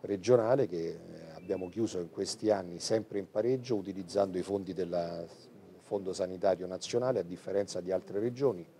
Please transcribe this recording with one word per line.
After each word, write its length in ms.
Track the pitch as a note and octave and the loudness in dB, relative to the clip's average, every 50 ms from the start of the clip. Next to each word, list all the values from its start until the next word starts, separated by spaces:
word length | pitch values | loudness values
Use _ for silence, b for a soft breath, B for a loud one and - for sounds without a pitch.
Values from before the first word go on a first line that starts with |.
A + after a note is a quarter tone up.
regionale, 640 | - - G2+ F#2+ F2 A2 B2+ A#2+ G#2+ A2+ C3 C#3 B2+ | 0 -2 -2 0 6 6 8 8 8 6 6 4 4
che, 200 | - F2+ E2+ E2 E2 | 2 0 -4 -4 -4
eh, 80 | E2 E2+ - - E2 D#2+ E2 - - | -6 -8 -12 -14 -14 -14 -14 -14 -16
abbiamo 340 | E2+ F2+ F2+ G2 F#2 F#2 | -14 -4 -4 -2 -2 -2
chiuso 320 | F2 F2 G#2+ A2+ G#2 G2 F#2 | -6 -2 -2 -2 0 0 -4
in 120 | F2 E2 | -6 -4
questi 400 | - - G2 - - - A2 G#2+ | -4 -4 -4 -4 -4 0 2 2
anni 280 | G#2 G2 F#2 F2 E2+ E2+ | 2 2 0 -6 -8 -8
sempre 380 | - - A2+ A2 G#2 - G#2 | -2 0 0 0 0 -2 -4
in 100 | G2+ F#2+ - | -6 -6 -2
pareggio 440 | - G#2+ G#2+ A#2+ C3 C3 B2 B2 A#2+ | -2 0 2 2 0 0 0 -2 -2
utilizzando 640 | G2+ F2+ G2 F#2 F#2+ F#2 E2+ - G2+ G2 F#2+ F2+ | -2 -2 -4 -8 -8 -8 -2 2 2 2 2 0
i 60 | F#2 E2+ | -4 -2
fondi 300 | F2+ G2+ G2+ F#2 F2+ F2+ | 0 -2 -2 -2 -4 -4
del 540 | E2+ F2+ E2+ F2 F2 E2+ E2+ E2+ E2+ E2+ E2 - - - - - - - - - - | -4 -2 -2 0 -2 -2 -2 -4 -8 -10 -10 -14 -20 -20 -20 -20 -20 -20 -20 -20 -20
Fondo 320 | - - A2 G2+ F#2 F#2+ F2+ | -8 -4 -4 -2 -2 -4 -2
Sanitario 540 | F2+ F#2+ F2+ F#2 F2+ G2 G2 F#2 E2 F#2 | -2 -2 -4 -2 2 4 4 4 4 0
Nazionale, 500 | F2+ F#2 F2+ - - - A#2+ B2 B2+ B2+ | -6 -6 -6 -6 0 0 0 2 2 2
a 60 | G#2 F2 | 0 0
differenza 580 | E2+ F2+ E2+ - F#2 F#2+ G2+ G2+ F#2+ - F#2 | -2 -6 -10 -6 0 0 0 0 0 -4 -6
di 100 | F2 F2+ | -2 0
altre 280 | F#2+ F#2 F#2 - F#2 G2+ | 0 0 -2 -2 -2 0
regioni 440 | A2 B2 B2 B2+ C#3+ C3 G#2+ F2 E2 - - | 0 0 0 2 2 2 2 2 -8 -14 -16